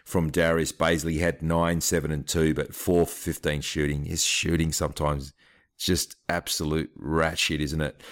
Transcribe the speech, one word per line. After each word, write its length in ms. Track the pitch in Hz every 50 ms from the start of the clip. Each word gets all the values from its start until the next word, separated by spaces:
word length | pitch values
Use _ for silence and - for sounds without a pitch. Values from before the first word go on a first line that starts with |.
| -
from 240 | - - 92 82 78
Darius 420 | 69 87 82 82 82 82 80 -
Bazley. 420 | - - 80 82 85 78 73 82 80
He 60 | 76
had 220 | 87 85 80 -
nine, 400 | 80 80 82 82 85 85 85 82
seven, 300 | - - 87 82 71 76
and 160 | 78 73 69
two, 260 | - - 82 80 78 73
but 220 | 71 69 - -
four 320 | - - 98 87 87 85
for 40 | -
fifteen 500 | - - - 87 78 - - 80 76 73
shooting. 440 | 71 - - 80 73 73 73 71 71
His 180 | - 85 82 -
shooting 480 | - - - - 80 85 80 80 80
sometimes, 640 | 78 - 80 73 - - 78 73 73 69 67 69 - _ _ _ _ _ _ _ _
it's 80 | - -
just 300 | 92 92 80 - - - _ _ -
absolute 640 | 85 87 - - - - 82 76 78 80 - - -
rat 440 | - - 71 80 80 80 78 80 -
shit, 200 | - - 82 73
isn't 220 | 76 69 78 78
it? 180 | 76 71 - - - -